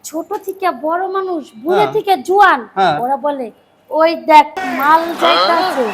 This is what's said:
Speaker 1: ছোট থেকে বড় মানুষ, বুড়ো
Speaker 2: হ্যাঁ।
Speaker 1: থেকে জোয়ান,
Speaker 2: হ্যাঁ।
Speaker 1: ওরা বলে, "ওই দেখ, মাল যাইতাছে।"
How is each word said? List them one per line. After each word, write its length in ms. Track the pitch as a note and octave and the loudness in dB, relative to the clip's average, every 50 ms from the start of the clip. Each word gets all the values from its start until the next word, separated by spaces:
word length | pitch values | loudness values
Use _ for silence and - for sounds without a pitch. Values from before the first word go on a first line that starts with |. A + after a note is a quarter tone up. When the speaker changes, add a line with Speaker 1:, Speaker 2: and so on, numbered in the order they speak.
| _ | _
Speaker 1:
ছোট 300 | - D4 D#4+ D#4+ - G4+ | -10 -10 -10 -8 -8 -10
থেকে 380 | G#4 G#4 G4 - - F#4+ F4 | -10 -8 -10 -10 -4 -4 -4
বড় 360 | D4 A#3 C4+ D#4 E4 F4+ F#4+ | -4 -4 -6 -4 -4 -4 -4
মানুষ, 380 | F#4+ F#4+ G4 F#4+ F#4+ F4+ D#4+ B3+ - _ | -4 -4 -6 -4 -4 -6 -8 -8 -12 _
বুড়ো 200 | A3 A#3 D#4 F#4 | -10 -4 -2 0
Speaker 2:
হ্যাঁ। 160 | G4 G#4 G#4 - | 0 0 0 0
Speaker 1:
থেকে 240 | A4 - G4+ F#4+ | -4 0 0 -2
জোয়ান, 500 | C#4 A#3+ - F#4 G4+ G4+ F4+ D#4+ C4+ A3 G3+ _ | -2 -2 -2 4 4 6 6 4 2 -4 -8 _
Speaker 2:
হ্যাঁ। 240 | F#3+ G3 F3 D3 D3 | 0 0 0 0 -2
Speaker 1:
ওরা 180 | - B3+ C#4 | -2 -4 -4
বলে, 340 | C4 A#3 D4 D4 C4+ B3 G#3+ - _ _ _ _ _ _ _ | -2 -2 -4 -4 -4 -8 -12 -14 _ _ _ _ _ _ _
"ওই 260 | - D4+ D#4+ E4 E4 | -2 0 2 2 0
দেখ, 300 | D#4+ E4 D#4+ D#4 D4+ C#4+ D4+ - - - | -2 0 6 6 6 6 6 -4 -8 -8
মাল 360 | C4 B3+ C4 C4+ D4 D#4+ E4 E4 E4+ E4 E4 | -6 -4 -2 2 4 4 4 2 -2 -4 0
যাইতাছে।" 720 | E4+ E4+ D#4+ E4+ - - E4+ E4 F#4 F#4 D#4+ C4+ A#3+ G#3+ | 0 2 2 2 2 2 2 0 0 -2 -2 -2 -4 -4